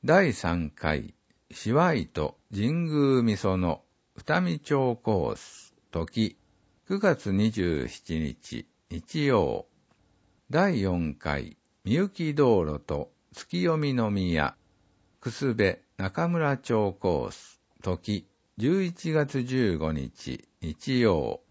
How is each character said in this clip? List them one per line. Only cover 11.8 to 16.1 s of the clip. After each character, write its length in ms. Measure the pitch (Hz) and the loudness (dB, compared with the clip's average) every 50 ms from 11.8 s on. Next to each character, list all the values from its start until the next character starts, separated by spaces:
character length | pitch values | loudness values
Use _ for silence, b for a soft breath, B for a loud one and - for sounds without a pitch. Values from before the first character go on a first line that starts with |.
| _ | _
み 100 | - 113 | 0 2
ゆ 140 | 160 196 196 | 2 2 -2
き 260 | _ - 170 156 147 | _ -4 -4 -2 2
道 300 | 147 143 123 113 95 82 | 4 4 6 6 4 4
路 140 | 76 73 73 | 0 -2 -6
と 320 | - - 76 71 - - _ _ _ _ | -4 -6 -6 -6 -6 -8 _ _ _ _
月 320 | - - - _ - 175 180 | -20 -20 -14 _ -4 0 0
読 140 | 170 160 156 147 143 131 123 113 107 | 0 0 0 0 -2 0 0 0 0
宮、 460 | 101 98 92 87 85 78 73 67 - _ _ _ _ _ _ _ _ _ _ _ _ _ | 0 0 0 0 2 2 0 0 -2 _ _ _ _ _ _ _ _ _ _ _ _ _
く 100 | - 123 | -10 -10
す 240 | 110 - 143 135 113 | -6 -2 -2 -2 2
べ 260 | - 104 95 87 - _ _ _ | 2 2 2 2 -2 _ _ _
中 320 | - 98 95 | -6 -6 -4